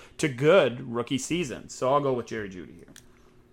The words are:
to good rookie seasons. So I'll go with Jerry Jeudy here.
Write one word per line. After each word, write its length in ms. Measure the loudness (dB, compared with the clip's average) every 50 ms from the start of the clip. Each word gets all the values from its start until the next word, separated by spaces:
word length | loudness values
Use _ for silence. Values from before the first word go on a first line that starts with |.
| -10 -18 -8
to 120 | -4 -4 -2
good 640 | 0 2 4 6 8 8 6 4 2 -4 -8 -6 -4
rookie 240 | -4 -2 -2 -2
seasons. 580 | -4 -2 -2 -4 -4 -4 -4 -8 -12 -14 -14 -8
So 160 | -2 0 2
I'll 80 | 2 2
go 140 | 2 0 -2
with 140 | -2 -4
Jerry 220 | -6 -8 -8 -8 -8
Jeudy 260 | -10 -14 -16 -16 -18
here. 100 | -20 -20 -20 -20 -20 -20 -20 -20 _ -20 -20 -20 -20 -20 _